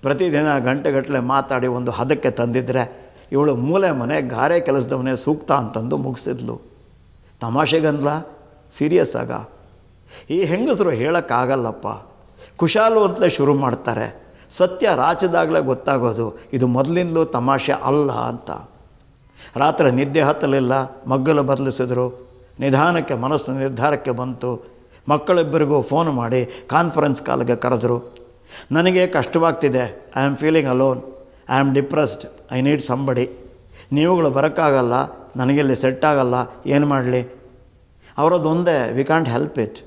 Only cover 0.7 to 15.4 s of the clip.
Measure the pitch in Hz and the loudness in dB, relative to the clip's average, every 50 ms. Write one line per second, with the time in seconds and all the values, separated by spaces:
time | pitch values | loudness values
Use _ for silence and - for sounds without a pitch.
0.7 | 135 143 139 156 139 135 131 - 143 131 120 123 131 139 135 - 139 127 123 127 | -2 0 0 0 0 0 -2 0 -2 -2 0 0 0 0 0 0 -2 -2 -2 -2
1.7 | 123 123 123 123 117 - 117 135 151 147 - 127 117 - 120 120 117 123 127 120 | -2 -2 -4 -6 -4 -4 -2 -2 -2 0 0 -4 -2 0 -4 -2 -2 -2 -2 -2
2.7 | 127 131 120 117 - - - - - - - - 135 139 147 151 135 120 123 139 | -2 -2 -2 -4 -8 -20 -20 -20 -20 -20 -14 -4 0 0 2 2 0 0 0 0
3.7 | 170 196 196 180 151 131 120 123 147 156 135 123 123 117 127 151 170 175 170 - | 0 2 2 0 0 -2 -2 -2 -2 -2 -2 -4 -2 0 0 2 2 2 2 2
4.7 | 139 139 123 123 139 131 127 131 131 127 - 143 156 151 - - - 139 123 107 | 0 0 0 -2 -4 -4 -2 -2 -4 -2 -2 -2 -2 -2 0 0 0 0 0 -2
5.7 | - 107 110 120 143 147 131 135 127 - - 139 127 127 120 117 117 - - - | -6 -6 -4 -4 -4 -4 -4 -4 -8 -8 -6 -8 -8 -6 -6 -8 -10 -10 -12 -20
6.7 | - - - _ _ _ - _ - - - - - _ - 117 117 127 - - | -20 -20 -20 _ _ _ -20 _ -20 -20 -20 -20 -14 _ -8 -4 0 0 0 2
7.7 | 151 165 156 156 147 147 139 147 147 156 156 - - - - - - - _ - | 2 0 0 0 -2 0 -2 -2 -2 -2 -8 -12 -20 -20 -20 -20 -20 -20 _ -20
8.7 | - - 143 156 170 175 160 - - 123 120 120 - - 110 - - - - - | -6 -4 -2 2 2 2 2 0 -2 -6 -6 -6 -8 -10 -10 -14 -20 -20 -20 -20
9.7 | - - - _ _ _ - - - - - - 151 180 190 147 170 196 240 302 | -20 -20 -20 _ _ _ -20 -20 -20 -20 -10 -6 -2 -2 0 0 0 0 0 0
10.7 | 254 180 208 180 147 110 120 151 170 175 170 - 123 120 127 123 135 131 120 113 | 0 0 0 0 0 0 0 0 0 0 0 0 0 0 2 0 0 -2 -2 -4
11.7 | 110 - - 107 107 104 - - - - - - - - - - - - 170 160 | -6 -6 -8 -10 -10 -10 -14 -20 -20 -20 -20 -20 -20 -20 -20 -20 -4 -2 0 0
12.7 | - 214 220 226 226 220 214 190 180 220 214 175 - - 139 139 143 139 139 127 | 2 4 4 4 4 4 4 2 2 2 0 0 2 2 2 2 2 2 2 0
13.7 | 120 123 - - 117 113 113 110 - - - - - - - - - - - - | -2 -2 -4 -4 -2 -2 -4 -6 -8 -16 -20 -20 -20 -20 -20 -18 0 0 0 0
14.7 | - - - 208 170 127 127 156 175 - 190 180 170 170 | 2 0 0 2 2 2 2 2 2 2 0 0 2 2